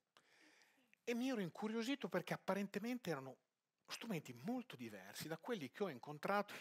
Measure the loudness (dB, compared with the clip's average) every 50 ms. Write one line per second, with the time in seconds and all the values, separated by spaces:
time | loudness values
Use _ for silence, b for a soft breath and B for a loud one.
0 | _ _ _ b b b b b b b b b b b b b b b b b
1 | -2 0 2 2 2 2 2 2 0 0 -2 -2 -2 0 2 2 2 2 0 0
2 | 0 2 2 2 2 2 -2 -2 2 2 2 2 2 0 -2 -2 -2 0 -2 -2
3 | 0 0 0 0 -2 -6 -10 -12 _ _ _ _ _ _ _ _ _ -10 -8 -6
4 | -2 0 0 0 0 -4 -10 -6 -2 -2 0 0 -2 -6 -8 -8 -6 -6 -6 -8
5 | -10 -10 -8 -6 -4 -4 -4 -4 -2 -2 -2 0 -2 -4 0 0 0 0 0 -4
6 | -6 -8 -8 -2 2 4 6 6 4 2 -2 -6